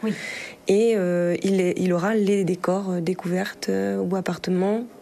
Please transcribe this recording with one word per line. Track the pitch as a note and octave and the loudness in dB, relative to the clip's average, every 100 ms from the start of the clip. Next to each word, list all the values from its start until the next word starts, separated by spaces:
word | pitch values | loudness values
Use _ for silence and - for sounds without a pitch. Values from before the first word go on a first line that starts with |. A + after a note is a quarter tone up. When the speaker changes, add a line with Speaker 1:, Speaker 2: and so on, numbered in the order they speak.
Speaker 1:
Oui. | A3 - - - - - - | -4 -4 -8 -10 -12 -6 0
Speaker 2:
Et, | G3 A#3 A3 | 4 4 2
euh, | F3+ F3 F3 F3 | 2 2 0 0
il | G3 F#3+ | 0 2
est, | F3+ - | 2 2
il | F3+ | 2
aura | F3 F#3+ | 2 2
les | A3 G3+ G3+ | 2 2 2
décors, | F3+ F3+ - F#3 G3 | 2 0 0 0 0
euh, | F3+ | -2
découvertes, | E3+ F#3 F3 F#3 G3+ - - | -2 -2 -2 -2 -4 -6 -4
euh, | F#3+ G3 G3 | -2 0 -2
ou | F#3 F#3+ | -2 -2
appartements, | F#3 F3 - F3+ F#3+ A3 B3 - | -2 -4 -2 0 2 0 -4 -12